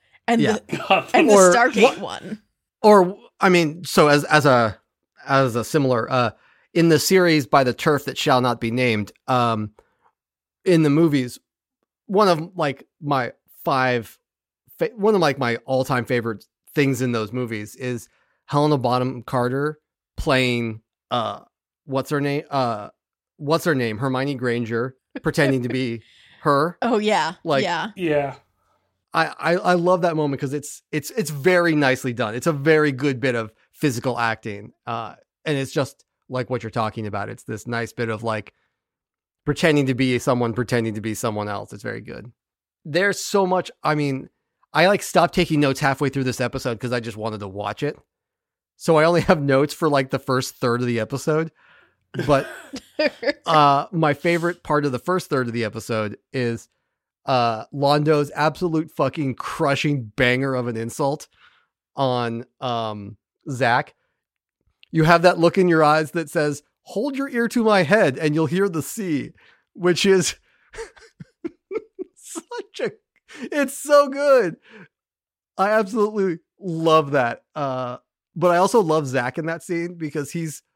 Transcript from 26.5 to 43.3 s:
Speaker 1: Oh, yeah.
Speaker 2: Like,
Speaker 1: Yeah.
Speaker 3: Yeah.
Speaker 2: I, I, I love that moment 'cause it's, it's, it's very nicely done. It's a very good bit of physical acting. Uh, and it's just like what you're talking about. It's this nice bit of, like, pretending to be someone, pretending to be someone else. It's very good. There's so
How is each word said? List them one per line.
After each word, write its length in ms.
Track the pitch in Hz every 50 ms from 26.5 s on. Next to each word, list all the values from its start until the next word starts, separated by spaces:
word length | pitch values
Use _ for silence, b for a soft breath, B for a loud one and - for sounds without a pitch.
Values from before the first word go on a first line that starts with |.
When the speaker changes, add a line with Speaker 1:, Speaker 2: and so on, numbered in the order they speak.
| 143 139 151 175 175 - -
Speaker 1:
Oh, 160 | 226 247 208
yeah. 360 | 208 208 214 175 151 160 180 - _
Speaker 2:
Like, 180 | 165 147 135 202
Speaker 1:
Yeah. 280 | 175 170 160 160 220 -
Speaker 3:
Yeah. 400 | 196 180 165 151 147 143 135 127 - _ _ _ _ _ _ _ _ _ _ _ _ _ _ -
Speaker 2:
I, 120 | 160 160 151 - -
I, 140 | - 160 175
I 200 | 185 214 180 180
love 280 | 175 170 180 185 180 175
that 140 | 170 160
moment 240 | 156 151 143 139 -
'cause 120 | 147 131 139
it's, 300 | 147 139 - - - _ _
it's, 220 | - 151 147 - -
it's 180 | - 180 143
very 460 | 156 139 131 185 180 175 175 170 160
nicely 360 | 151 143 131 131 127 - 131 120
done. 220 | 110 123 107 110
It's 140 | 127 - 170
a 40 | 151
very 380 | 139 135 160 156 156 151 147
good 300 | 135 123 135 143 135 120
bit 160 | 123 131 120
of 160 | 117 113 104 - _ _ _
physical 480 | _ - - 147 117 120 - 135 117 120
acting. 540 | 117 113 113 - - 110 101 101 101 - - _ _
Uh, 300 | 127 117 117 113 - - - _ _ _ _ _
and 120 | 156 151
it's 140 | 135 135 131
just 340 | - 156 135 - - _ _ _ _ _ _ _
like 220 | 131 127 123 -
what 140 | 131 117 117
you're 60 | 110
talking 360 | - 120 110 107 - 117 107
about. 220 | 104 101 101 101 107
It's 160 | 110 110 -
this 240 | - 113 107 - 120
nice 240 | 117 117 117 110 -
bit 160 | - 120 113
of, 160 | 110 104 117
like, 280 | 113 107 107 104 - _ _ _ _ _ _ _ _ _ _ _ _ _ _ _ _ _ _ _
pretending 400 | 147 143 - - 165 151 147 139
to 80 | 131 131
be 240 | 113 131 127 123 117
someone, 340 | - 147 127 123 120 117 107
pretending 420 | 120 120 - 131 120 113 113 104
to 60 | 107
be 140 | 104 113 110
someone 340 | - - 117 107 104 104 104
else. 240 | 101 101 104 - 113
It's 100 | 101 -
very 200 | 117 107 113 107
good. 280 | - - 120 104 120 - _ _ _ _ _ _ _ _ _ _
There's 340 | 160 143 175 196 202 190 -
so 280 | - -